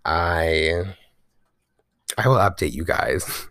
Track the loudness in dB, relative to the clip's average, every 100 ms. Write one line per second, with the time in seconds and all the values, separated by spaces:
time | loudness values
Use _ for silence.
0 | -2 0 0 0 2 2 0 -2 -4 -10
1 | _ _ _ _ _ _ _ _ _ _
2 | -8 0 2 4 4 2 -4 -2 -2 -2
3 | 0 -2 -4 -8 -12